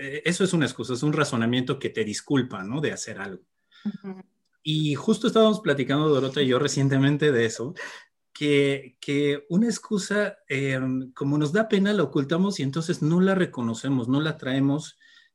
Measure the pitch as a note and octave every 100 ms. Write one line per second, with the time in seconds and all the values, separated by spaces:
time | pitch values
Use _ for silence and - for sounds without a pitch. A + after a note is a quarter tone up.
0 | C3+ D3 D#3 F3 F#3 F3 C3 - A#2+ B2
1 | D3+ D3+ C#3+ A#2+ A2+ B2 B2+ C3+ A#2 A#2
2 | G#2+ G#2 - C#3+ B2+ G#2 F#2+ C3+ C#3+ G2
3 | - G2 G2 F2+ - _ _ _ G#3+ G3+
4 | G3 F#3+ F#3 _ _ _ D3+ D#3 D3+ C3+
5 | - A3 A#3+ A3 A3 G#3+ D#3+ C#3 B2+ C#3
6 | D#3 C#3 C3 C3 C3+ B2+ C#3 - C3+ C3+
7 | C#3 D3 D3+ B2+ A#2 - A#2+ F#3 - -
8 | - _ _ - D3 C#3+ C#3 C#3 C3 _
9 | - C#3+ C#3+ C#3+ - F3 A#3 F#3+ - G#3+
10 | F#3+ G3+ G3+ - _ C3+ C#3 C3 C3 C3
11 | C3 - C#3 D3 D3+ F#3 A3 G3+ G3 G#3
12 | D3 D#3 C#3 E3+ G3 F#3+ C#3 C#3 E3 E3+
13 | D3 E3+ F#3+ F#3+ F3 - A#2 A2+ C#3 C3+
14 | A#2 C3+ D#3 D3+ C3 C3+ C#3 C#3+ D#3 -
15 | _ - _